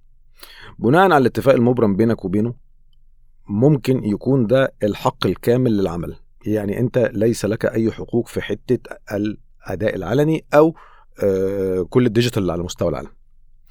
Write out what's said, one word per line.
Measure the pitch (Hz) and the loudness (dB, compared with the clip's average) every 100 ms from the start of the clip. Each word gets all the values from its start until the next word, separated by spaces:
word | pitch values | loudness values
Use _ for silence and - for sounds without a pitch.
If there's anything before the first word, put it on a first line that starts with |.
| _ _ - _ - - - - | _ _ -20 _ -20 -20 -20 -4
بناءً | 104 160 | 2 4
على | 190 151 | 6 4
الاتفاق | 120 - 127 | 4 2 2
المبرم | 131 120 123 110 98 | 4 4 2 2 2
بينك | 113 110 | 0 0
وبينه، | 95 101 117 120 - _ - - - _ - - - | -2 -2 -4 -8 -20 _ -20 -20 -20 _ -20 -20 -8
ممكن | 104 135 147 127 127 | 2 2 2 0 -2
يكون | 107 98 123 139 107 | -2 -4 0 0 2
ده | 131 135 - | 2 0 -2
الحق | 104 98 127 - 107 | -4 0 -2 0 -4
الكامل | 85 - 123 127 104 | -2 0 2 2 0
للعمل. | 92 85 - - - - 104 | 0 -4 -8 -12 -20 -12 -4
يعني | 107 101 101 | -4 -2 -2
أنت | 123 123 107 | -2 0 0
ليس | 98 113 110 | 0 0 0
لك | 98 110 107 | -4 -2 -2
أي | 117 110 | 0 -2
حقوق | - 82 120 117 | -4 -4 -4 -4
في | - | -8
حتة | - 101 - 120 - - - | -6 -8 -2 -4 -4 -20 -8
الأداء | 101 104 - - - - 90 107 - | -4 -4 -6 -18 -20 -10 -4 -4 -4
العلني | 87 127 151 156 - | -4 0 0 -2 0
أو، | 147 160 160 - - - - | 4 4 0 -20 -20 -20 -4
آه، | 101 95 95 101 95 92 85 | 0 0 -2 -2 -2 -2 0
كل | 127 123 | 2 2
الديجيتال | 107 120 113 | 0 0 -2
اللي | 90 | -2
على | 82 | -4
مستوى | 85 - 90 | -6 -4 -4
العالم. | 69 - - _ - - - _ | -4 -10 -20 _ -20 -20 -20 _